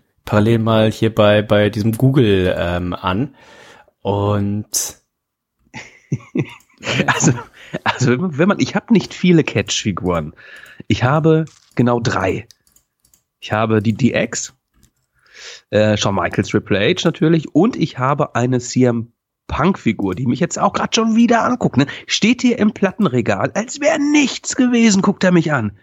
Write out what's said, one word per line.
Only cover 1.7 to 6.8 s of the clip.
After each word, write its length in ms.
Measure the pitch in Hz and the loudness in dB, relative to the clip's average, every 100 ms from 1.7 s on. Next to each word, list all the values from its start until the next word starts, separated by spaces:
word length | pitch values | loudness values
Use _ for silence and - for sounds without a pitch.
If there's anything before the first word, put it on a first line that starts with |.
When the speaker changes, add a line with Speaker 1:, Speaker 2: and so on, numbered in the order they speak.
Speaker 1:
diesem 220 | 107 110 | 0 -2
Google, 640 | 113 131 139 110 95 90 - | 2 2 4 4 2 2 0
ähm, 340 | 87 87 90 | -2 -4 -4
an. 420 | 87 95 95 143 - - - - - _ _ | -4 -4 -2 -4 -8 -20 -20 -20 -20 _ _
Und 960 | 98 101 101 104 101 104 107 - - - _ _ _ _ _ _ _ - - - _ | -4 -2 0 0 -2 -4 -6 -6 -8 -10 _ _ _ _ _ _ _ -20 -20 -20 _
Speaker 2:
<laughs> 320 | - - - - - _ _ | -8 -6 -6 -6 -10 _ _